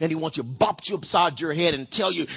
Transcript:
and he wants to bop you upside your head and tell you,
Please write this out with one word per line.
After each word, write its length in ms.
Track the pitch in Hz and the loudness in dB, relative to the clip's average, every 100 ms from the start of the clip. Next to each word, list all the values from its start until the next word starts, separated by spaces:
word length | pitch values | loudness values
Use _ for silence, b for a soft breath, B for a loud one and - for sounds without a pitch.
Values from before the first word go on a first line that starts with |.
and 80 | 165 | -2
he 60 | 160 | 0
wants 220 | 160 156 | -4 -4
to 60 | |
bop 460 | 117 131 214 - - | -4 2 2 2 -4
you 60 | 190 | -4
upside 440 | - 190 175 127 | 0 2 2 0
your 140 | 160 | -4
head 220 | 151 175 139 | 0 2 0
and 140 | 127 | 0
tell 200 | - 185 | 0 2
you, 140 | 170 147 | 0 -4